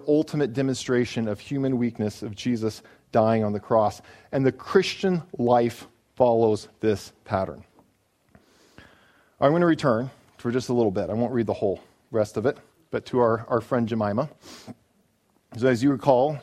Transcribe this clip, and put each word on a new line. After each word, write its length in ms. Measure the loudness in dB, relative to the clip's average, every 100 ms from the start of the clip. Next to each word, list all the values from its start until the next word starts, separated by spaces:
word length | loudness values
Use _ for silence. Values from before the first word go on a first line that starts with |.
| 2
ultimate 460 | 0 0 -2 -4
demonstration 720 | -2 -2 -4 -2 0 0 -4 -4
of 120 | -6
human 380 | -6 -4 -2 -2
weakness 460 | -2 -2 -6 -6
of 120 | -12 -8
Jesus 460 | -4 -2 -4 -6 -16 -20 _
dying 320 | 2 4 2
on 100 | 0
the 60 | -4
cross. 420 | 0 2 2 -2 -14 -20 _
And 140 | -2 0
the 60 |
Christian 720 | -2 0 2 2 -2 -2 -2 -4 -2
life 500 | 2 4 2 -2 -16 _ _ 2
follows 520 | 4 4 4 2 -4 _
this 320 | -2 -2 -6 _
pattern. 400 | -6 -4 -4 -8 -20 _ _ _ _ _ _ _ _ _ _ -20 -20 _ _ _ _ _
I'm 120 | 2
gonna 160 | 4 2
return 420 | 2 2 2 -2 -10 _ _
for 120 | -4
just 180 | -4 0
a 40 |
little 180 | 0 2
bit. 180 | 0 -2
I 40 |
won't 180 | -2 -2
read 140 | -2 -2
the 80 |
whole 260 | -2 -2 -4 -10 _ _
rest 260 | -2 -2 -2
of 80 | -2
it, 120 | -4 -10 _ _
but 160 | -8 -2
to 120 | 2
our, 260 | 2 2 -2
our 140 | -4
friend 260 | -2 -2 -2
Jemima. 420 | -2 -2 -2 -6 -10 -20 -20 -20 -20 _ _ _ _ _ _ _ -2
So 100 | 2
as 160 | 2
you 80 | 2
recall, 480 | 2 2 2 2 -4